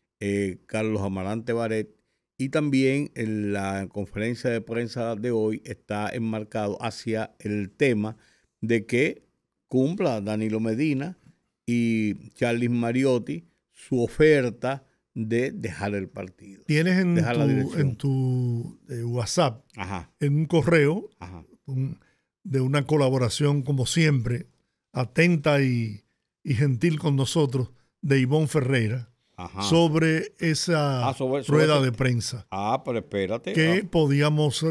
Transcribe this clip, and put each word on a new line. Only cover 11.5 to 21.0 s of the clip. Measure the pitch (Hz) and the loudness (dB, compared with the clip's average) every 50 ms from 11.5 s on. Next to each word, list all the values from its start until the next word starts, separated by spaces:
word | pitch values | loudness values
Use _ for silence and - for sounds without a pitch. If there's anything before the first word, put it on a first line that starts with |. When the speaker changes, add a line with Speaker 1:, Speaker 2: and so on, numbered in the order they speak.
| _ _ _ - | _ _ _ -2
Speaker 1:
y | 120 120 117 113 113 110 107 104 95 - - 104 | 0 0 2 2 2 0 0 0 -2 -4 -8 -16
Charles | - - 123 120 117 120 123 120 | -8 -4 -2 -2 0 0 0 0
Mariotti | 120 120 117 117 120 127 135 135 127 120 95 - 147 170 - _ _ _ _ _ | 0 0 0 0 0 2 2 2 2 0 0 -4 -8 -10 -10 _ _ _ _ _
su | _ - - - 135 123 | _ -20 -8 -4 -2 0
oferta | 120 113 - - 156 156 151 143 123 120 101 - - 123 139 135 - _ _ _ _ _ - | 0 0 2 4 6 6 6 6 4 0 -2 -4 -4 -4 -4 -6 -8 _ _ _ _ _ -8
de | - 110 110 113 117 127 139 | -6 -4 -2 0 0 0 -2
dejar | - - - 107 80 71 98 104 104 | -4 -6 -8 -8 -8 -6 -4 -4 -4
el | 101 95 87 | -4 -4 -6
partido, | - 104 98 92 - _ - - - - - | -8 -12 -14 -14 -14 _ -20 -20 -20 -10 -4
Speaker 2:
Tienes | - 151 151 165 185 185 185 | 0 0 2 2 4 4 2
en | 190 175 170 | 2 2 2
Speaker 1:
dejar | 170 160 123 120 - | 2 2 2 2 2
la | 143 | 2
Speaker 2:
tu, | 139 | 2
Speaker 1:
dirección. | 135 131 131 135 - 170 | 2 2 0 0 0 0
Speaker 2:
en | 143 135 117 | 0 0 0
tu, | - - 139 135 135 131 127 127 127 123 120 120 117 117 - - - _ - | -2 -2 -2 0 0 0 0 0 0 0 0 -2 -4 -6 -8 -12 -16 _ -12
eh, | 135 117 117 | -10 -6 -6
WhatsApp, | 120 117 123 113 - - 180 165 131 110 113 - _ - | -4 -4 -4 -4 -2 0 2 2 2 0 -4 -12 _ -14
Speaker 1:
Ajá. | 110 95 90 101 87 - - _ - | -10 -8 -8 -8 -8 -10 -12 _ -2
Speaker 2:
en | 151 143 143 | 0 0 2
un | 151 160 | 2 2
correo, | 143 170 160 - 175 170 160 143 143 165 214 | 2 2 2 4 4 4 4 4 4 2 0